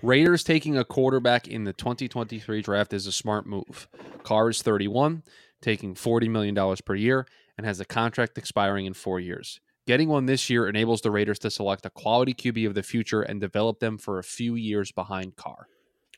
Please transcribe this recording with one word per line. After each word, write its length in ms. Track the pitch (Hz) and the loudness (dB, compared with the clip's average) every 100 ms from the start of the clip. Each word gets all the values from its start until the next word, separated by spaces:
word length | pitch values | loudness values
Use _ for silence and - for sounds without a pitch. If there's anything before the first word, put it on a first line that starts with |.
Raiders 420 | 117 131 170 170 | 4 6 6 4
taking 340 | - 160 151 139 | 4 2 2 0
a 80 | 123 | 0
quarterback 640 | - 131 131 120 120 - | 2 2 4 4 2 0
in 180 | 113 104 | -6 -6
the 80 | |
twenty 340 | 92 120 120 127 | -4 -6 -4 -6
twenty-three 540 | 123 113 113 107 107 | -6 -6 -8 -6 -4
draft 320 | 104 101 104 | 0 0 0
is 140 | 101 98 | -2 -4
a 40 | |
smart 340 | - 110 107 - | -4 -2 -4 -4
move. 440 | 101 - - - - - - | -8 -8 -14 -20 -20 -20 -12
Carr 260 | - 107 113 | 0 2 2
is 120 | 110 | 2
thirty-one, 640 | - 104 101 113 147 165 - - _ _ | 0 0 2 2 2 0 -10 -20 _ _
taking 340 | 120 110 101 90 | -4 -2 -4 -4
forty 340 | 120 117 117 | 0 2 2
million 260 | 110 104 101 | 2 0 2
dollars 240 | 95 95 | 0 0
per 160 | - 101 | -2 0
year, 320 | 113 135 127 _ _ - | 2 2 -2 _ _ -8
and 80 | 110 | -6
has 140 | 95 | -6
a 40 | 95 | -4
contract 520 | 117 113 120 117 - | 0 0 0 -2 -4
expiring 480 | - - 101 101 95 | -4 0 2 0 -4
in 80 | |
four 260 | 92 - 92 | -6 -4 -4
years. 400 | 90 - - - _ _ - | -4 -8 -12 -18 _ _ 2
Getting 220 | 123 156 | 2 4
one 200 | 147 131 | 2 2
this 220 | 131 - | 0 2
year 180 | 120 101 | 2 2
enables 340 | 104 113 113 | 2 2 2
the 100 | 113 | 2
Raiders 280 | 104 104 101 | 2 0 -2
to 120 | 107 | -4
select 340 | - 101 98 92 | -4 -2 -4 -6
a 40 | |
quality 440 | - 110 117 131 | -6 2 4 4
Q 200 | 123 123 | 0 -2
B 120 | 113 110 | 0 0
of 80 | |
the 100 | 101 | -2
future 380 | - 117 110 110 | -2 -2 0 0
and 200 | 101 104 | -2 -4
develop 380 | 98 104 113 110 | -4 0 0 0
them 180 | 113 107 | -4 -4
for 200 | - 95 | -6 -6
a 60 | |
few 320 | 90 - 120 117 | -6 -6 -4 -2
years 360 | 110 104 98 | -2 -2 -2
behind 420 | - 92 95 92 - | -6 -6 -6 -8 -12
Carr. 320 | - - - _ _ _ _ | -16 -16 -20 _ _ _ _